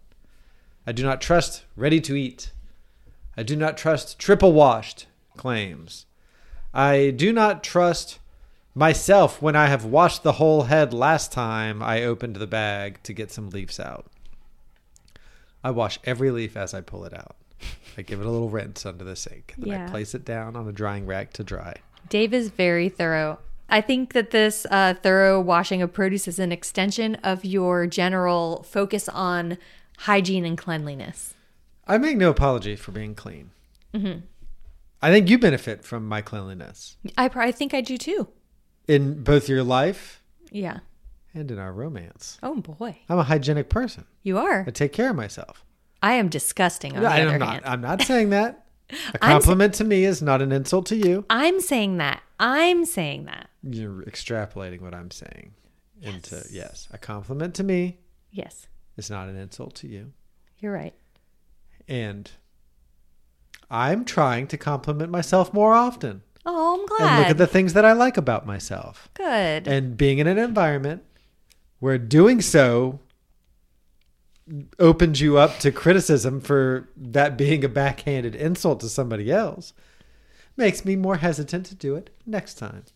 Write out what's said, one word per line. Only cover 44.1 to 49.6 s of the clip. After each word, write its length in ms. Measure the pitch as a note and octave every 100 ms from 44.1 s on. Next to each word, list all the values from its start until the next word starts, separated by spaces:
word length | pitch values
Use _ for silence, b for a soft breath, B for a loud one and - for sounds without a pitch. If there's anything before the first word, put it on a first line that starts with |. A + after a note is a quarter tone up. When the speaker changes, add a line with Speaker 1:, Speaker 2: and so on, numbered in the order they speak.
| _ G3+
Speaker 2:
You 120 | F#3
are. 260 | E4+ G#3+ F#3
Speaker 1:
I 60 |
take 220 | - D3
care 160 | - C4
of 80 | F3+
myself. 480 | G#2 - - - _ _ _ _
Speaker 2:
I 120 | G3+
am 160 | B3 F#3+
disgusting, 680 | D#3 - - F3+ - C#3 C#3
on 80 |
Speaker 1:
No, 60 | A3
Speaker 2:
the 40 |
Speaker 1:
I 60 | D#3
am 80 | D#3
Speaker 2:
other 100 | D3
Speaker 1:
not, 100 | A#2 A2+
Speaker 2:
hand. 100 | C3+
Speaker 1:
I'm 160 | B2
not 200 | A#2+ F#3+
saying 260 | - B3+ G#3+
that. 360 | G3+ A3+ C4 _ _
Speaker 2:
<laughs> 120 | _
Speaker 1:
A 60 | C#4+ B -
Speaker 2:
I'm 200 | A3 D3
sa- 60 | C#3+
Speaker 1:
compliment 260 | F#3